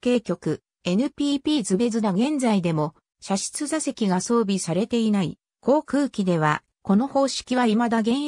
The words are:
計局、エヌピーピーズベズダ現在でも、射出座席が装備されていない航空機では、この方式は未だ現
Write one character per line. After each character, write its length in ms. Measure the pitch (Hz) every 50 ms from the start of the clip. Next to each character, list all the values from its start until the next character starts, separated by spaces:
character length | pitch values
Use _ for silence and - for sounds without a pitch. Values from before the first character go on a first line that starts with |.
計 200 | - 240 247 233
局、 420 | - - 175 - - 165 151 - _ _ _ _ -
エ 120 | 175 180
ヌ 140 | 202 269 294
ピ 260 | - - 285 285 285
ー 60 | 277
ピ 180 | - 311 302 294
ー 40 | 190
ズ 120 | - 190
ベ 140 | 185 240 240
ズ 100 | 214 226
ダ 140 | 214 208 175
現 260 | 190 240 294 311 277
在 220 | 254 233 214 196
で 100 | 170 170
も、 240 | 165 156 151 160 - _ _ _ _ _
射 160 | - - 196
出 320 | 196 - - - - 302 277
座 140 | 320 311
席 260 | - 285 247 - 220 190
が 140 | 180 185
装 220 | 185 - 240 233 226
備 140 | 190 196 185
さ 160 | - 170 160
れ 140 | 180 226 233
て 140 | 240 233
い 100 | 226 214
な 120 | 208 202 180
い 140 | 156 - _ _ _ _ _
航 240 | - 220 277 311 -
空 260 | - - 285 285 247
機 140 | - - 196
で 140 | 180 175 160
は、 260 | 156 151 151 - _ _ _ _
こ 140 | - - 196
の 120 | 208 262 277
方 200 | - 269 277 262
式 300 | - - - - 247 254
は 80 | 247
未 240 | 226 208 226 240 233
だ 100 | 233 226
現 120 | 214 226 240 277 294